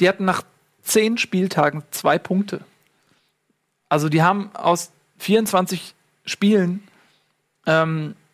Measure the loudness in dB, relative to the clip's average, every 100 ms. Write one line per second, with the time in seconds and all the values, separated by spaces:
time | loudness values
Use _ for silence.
0 | 0 2 -2 -2 -8 _ _ _ -2 2
1 | 2 0 -2 -2 0 0 0 -2 -10 -4
2 | 0 0 0 -2 -2 -8 -14 _ _ _
3 | _ _ _ _ _ _ _ _ _ -2
4 | 0 2 2 0 -4 -4 -2 -2 -4 _
5 | _ _ 0 2 2 0 0 -4 -10 -20
6 | _ _ -14 0 2 4 2 -4 -12 _
7 | _ _ _ _ _ _ 0 2 0 -2
8 | -6 -12 _